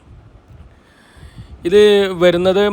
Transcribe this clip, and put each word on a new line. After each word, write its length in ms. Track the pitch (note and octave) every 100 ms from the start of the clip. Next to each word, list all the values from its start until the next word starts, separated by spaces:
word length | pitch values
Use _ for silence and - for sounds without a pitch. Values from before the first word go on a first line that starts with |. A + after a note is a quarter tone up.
| _ - - - _ - - _ _ _ _ - - - - - E3+
ഇത് 120 | G3+ G#3 G3+ G3 F3
വരുന്നത് 400 | F3+ F3 F#3 F#3 G#3